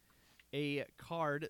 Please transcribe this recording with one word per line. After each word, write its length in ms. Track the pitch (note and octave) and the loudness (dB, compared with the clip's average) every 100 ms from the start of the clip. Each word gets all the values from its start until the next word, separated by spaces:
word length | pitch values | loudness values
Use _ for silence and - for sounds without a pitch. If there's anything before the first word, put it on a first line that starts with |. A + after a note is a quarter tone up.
| - - - - - | -20 -20 -20 -20 -6
a 300 | C#3 D3 C#3+ - - | 0 2 0 -2 -8
card 520 | - E3+ D#3 C#3+ | -6 0 2 2